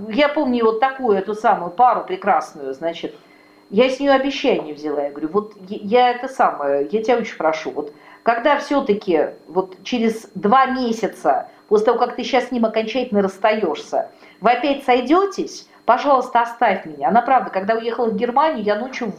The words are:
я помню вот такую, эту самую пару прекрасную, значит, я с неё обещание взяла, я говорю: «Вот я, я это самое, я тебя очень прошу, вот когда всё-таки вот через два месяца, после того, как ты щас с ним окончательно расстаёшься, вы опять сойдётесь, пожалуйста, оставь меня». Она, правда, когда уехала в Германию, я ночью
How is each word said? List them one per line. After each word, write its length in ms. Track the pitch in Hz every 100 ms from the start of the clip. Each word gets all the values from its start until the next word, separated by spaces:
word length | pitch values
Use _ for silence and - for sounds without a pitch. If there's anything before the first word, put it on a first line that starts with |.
| 214
я 180 | 214 294
помню 380 | 311 269 240 226
вот 140 | 220
такую, 360 | 262 262 254 196
эту 180 | 196
самую 360 | 208 240 185 175
пару 340 | - 247 190
прекрасную, 680 | - 185 196 160 151 160 135
значит, 400 | 135 165 165 151 - _ _ _ _ _
я 180 | 196 262
с 100 | 262
неё 140 | 277
обещание 640 | 269 277 - 262 190 151
взяла, 280 | 147 151 147
я 60 | 143
говорю: 200 | 143 156
«Вот 220 | 190 208 - 185
я, 120 | 208
я 280 | 202 240 247
это 180 | 240 254
самое, 580 | - 196 - 143 143 147
я 100 | 214
тебя 140 | 220 240
очень 200 | - -
прошу, 320 | 160 160 135
вот 220 | 127 151 - - -
когда 360 | - 233 269 285
всё-таки 720 | - 285 - 202 - 160 - - -
вот 340 | 170 185 -
через 460 | - 247 220 - -
два 320 | 185 202 254 262
месяца, 840 | 254 247 214 180 - 160 127 - - _
после 180 | 208 214
того, 120 | 233
как 180 | 247 -
ты 60 |
щас 260 | 240 254 247
с 40 |
ним 140 | 247 220
окончательно 560 | 220 220 262 247 202
расстаёшься, 880 | 190 - 220 220 180 147 - 131 - - - _
вы 100 | 208
опять 320 | 240 294 277
сойдётесь, 840 | - 247 247 339 392 285 151 - - _ -
пожалуйста, 560 | 247 269 269 - 233
оставь 420 | 233 - 233 190
меня». 240 | 160 147 147
Она, 140 | 220
правда, 260 | 240 254 -
когда 260 | 190 196 226
уехала 320 | 233 226 226
в 80 | 196
Германию, 460 | 240 247 320 220
я 160 | 208 208
ночью 320 | 254 - 220